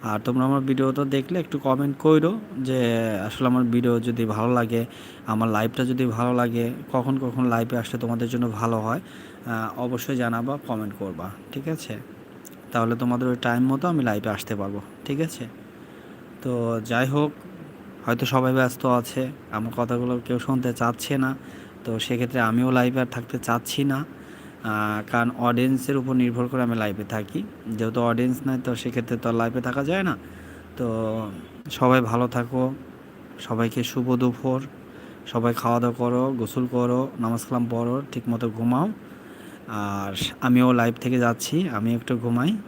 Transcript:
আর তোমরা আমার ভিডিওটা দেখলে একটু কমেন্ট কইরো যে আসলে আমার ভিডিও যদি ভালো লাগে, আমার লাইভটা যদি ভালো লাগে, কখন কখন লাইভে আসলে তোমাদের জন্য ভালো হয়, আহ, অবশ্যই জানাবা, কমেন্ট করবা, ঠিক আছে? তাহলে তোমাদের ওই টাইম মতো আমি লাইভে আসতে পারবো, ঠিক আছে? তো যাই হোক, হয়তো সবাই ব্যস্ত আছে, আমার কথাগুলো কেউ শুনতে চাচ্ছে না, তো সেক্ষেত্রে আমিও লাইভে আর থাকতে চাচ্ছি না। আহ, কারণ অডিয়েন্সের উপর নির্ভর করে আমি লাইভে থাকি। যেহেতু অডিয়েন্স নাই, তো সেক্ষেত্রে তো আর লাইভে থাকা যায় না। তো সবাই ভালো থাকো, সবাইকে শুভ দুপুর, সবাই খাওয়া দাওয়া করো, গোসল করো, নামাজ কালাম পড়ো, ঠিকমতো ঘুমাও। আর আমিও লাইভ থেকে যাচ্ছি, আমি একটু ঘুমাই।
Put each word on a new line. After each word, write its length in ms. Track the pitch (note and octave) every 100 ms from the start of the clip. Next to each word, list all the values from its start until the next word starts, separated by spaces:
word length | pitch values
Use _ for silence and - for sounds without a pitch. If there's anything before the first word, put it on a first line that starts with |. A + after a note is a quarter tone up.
আর 180 | A#2 G#2+
তোমরা 240 | A#2 B2+
আমার 160 | C3 C#3
ভিডিওটা 440 | C3+ C3+ C3 C3+
দেখলে 360 | C3+ C3+ C3+ F3+
একটু 180 | D3+ C#3
কমেন্ট 380 | C#3 C3 C#3+ C3+
কইরো 420 | D#3 D#3 D#3+ A3 G#3+ C3
যে 200 | C3 C3 A#2 A#2 A2+ G2+ G#2
আসলে 220 | - B2+
আমার 160 | B2+
ভিডিও 360 | A#2+ A#2+ B2+ A#2
যদি 240 | A#2+ A#2
ভালো 300 | A2 G#2+ A#2
লাগে, 320 | B2 A2+ A#2 B2 - - - -
আমার 220 | A2 A2+
লাইভটা 360 | G#2+ A2 -
যদি 220 | B2+ B2+ B2+
ভালো 280 | A2+ B2
লাগে, 380 | B2 A#2+ A#2 A#2 C3 -
কখন 260 | C3 C3 C3+
কখন 280 | B2+ B2+ B2+
লাইভে 300 | A#2 A#2 A#2+
আসলে 220 | A2+ A#2
তোমাদের 280 | A#2 A#2 A#2
জন্য 220 | A#2+ A#2+
ভালো 300 | G#2 A#2 A2+
হয়, 200 | A2 D3 - - - - A#2
আহ, 340 | A2+ A2 A#2
অবশ্যই 360 | B2 B2 C3+ B2+
জানাবা, 420 | A#2 A#2 B2 C#3+ -
কমেন্ট 280 | A2 G#2 -
করবা, 320 | G2 E2 F#2+ G2 -
ঠিক 160 | C3+ D3+
আছে? 300 | D#3 - A2 - - - - - - -
তাহলে 240 | A#2+ A2+ A#2+
তোমাদের 320 | B2 B2 B2+
ওই 80 | B2
টাইম 200 | B2 A#2+ C3
মতো 160 | C3+ F3+
আমি 140 | D#3+
লাইভে 280 | A#2+ G#2 A2
আসতে 240 | G2 -
পারবো, 260 | G#2 G2+ G2+ - -
ঠিক 160 | - C#3+
আছে? 240 | D#3+ - A#2 - - - - - - - - -
তো 380 | B2+ B2 A#2 A2+
যাই 220 | A2+ A#2+ C3
হোক, 240 | D3 D3 - - - - - - - -
হয়তো 200 | A#2+ B2
সবাই 260 | C3 B2+
ব্যস্ত 340 | C3 B2+ B2 C3
আছে, 460 | B2 A#2+ C3 C3 D3 -
আমার 220 | G#2+ A2 A#2+
কথাগুলো 440 | A#2+ A#2+ B2 B2
কেউ 140 | A#2+ B2
শুনতে 340 | - C3 B2
চাচ্ছে 460 | A#2+ A#2+ A#2+ - C3+
না, 180 | C3 C3+ - - - -
তো 140 | - A2+
সেক্ষেত্রে 420 | - B2 A#2+ B2+
আমিও 300 | A2+ A#2 B2+
লাইভে 300 | B2+ B2 C3
আর 60 | B2
থাকতে 320 | B2 A#2 B2
চাচ্ছি 460 | - A#2 - -
না। 200 | C#3 C3+ D#3+ - - - - -
আহ, 480 | A2+ G#2+ G#2+ G#2+ G#2
কারণ 200 | A#2+ A#2 A#2+
অডিয়েন্সের 580 | A#2+ A#2+ C3 C3 C3 C#3
উপর 180 | B2+
নির্ভর 340 | B2+ B2 A#2+ B2
করে 140 | C3
আমি 140 | A#2+ A2+
লাইভে 280 | G#2+ G2
থাকি। 380 | G2+ A2 G2 E3+ G#3 - A2
যেহেতু 340 | A2 A2+ A#2+
অডিয়েন্স 380 | A#2 A#2 B2+ B2 C#3
নাই, 120 | C3
তো 100 | B2+
সেক্ষেত্রে 420 | A2+ B2 A#2+ A#2 A#2
তো 120 | A#2
আর 60 |
লাইভে 260 | A#2 A#2 B2
থাকা 240 | B2 C3
যায় 180 | C#3 F#3+
না। 140 | F#3 - - - - - - -
তো 100 | A#2+ A2 A2 A2 G#2+ F2 - - -
সবাই 300 | - B2+ B2+
ভালো 280 | A2+ A#2+ B2
থাকো, 460 | B2 A#2+ B2+ C3 C3+ - - - - - -
সবাইকে 460 | - A2+ A2+ B2
শুভ 320 | A#2 C3 B2 B2
দুপুর, 440 | B2+ A#2+ C3 C3 C#3 - - - - - -
সবাই 280 | A#2 A#2+
খাওয়া 260 | A#2 A#2 A#2+
দাওয়া 140 | A#2+
করো, 400 | A#2+ A#2+ B2 C3 B2+
গোসল 280 | A2 C3 B2
করো, 420 | B2 B2 B2 C3 -
নামাজ 260 | A2+ A#2
কালাম 220 | - B2 A#2
পড়ো, 320 | A#2 A#2+ C3 C3+
ঠিকমতো 380 | B2 A#2+ A#2 A#2
ঘুমাও। 380 | A2+ A#2 B2+ G3+ - - - - - - - -
আর 440 | G#2+ G2+ G2+ G2 F#2+ - -
আমিও 320 | C3 B2 B2+
লাইভ 220 | B2 A#2 A#2+
থেকে 180 | B2 B2+
যাচ্ছি, 500 | A#2+ A#2 - D#3 F3+
আমি 260 | G#2+ A2+
একটু 240 | A#2 - A#2+
ঘুমাই। 380 | A#2+ A#2+ D3+ G#3+